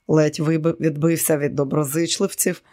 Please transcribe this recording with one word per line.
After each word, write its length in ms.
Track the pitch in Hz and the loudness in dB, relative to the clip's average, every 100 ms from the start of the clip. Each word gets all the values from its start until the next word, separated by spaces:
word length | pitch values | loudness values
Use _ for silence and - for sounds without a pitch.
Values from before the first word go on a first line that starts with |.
| - | 0
ледь 320 | 156 151 156 | 2 2 0
виби-, 360 | 151 160 165 165 | 0 0 0 0
відбився 580 | 160 147 165 160 - 151 | -2 0 0 2 0 0
від 160 | 143 | 0
доброзичливців 1080 | 135 139 147 139 160 165 - 196 - 185 175 _ | -2 0 -2 -2 -2 -2 -2 -2 -2 -4 -4 _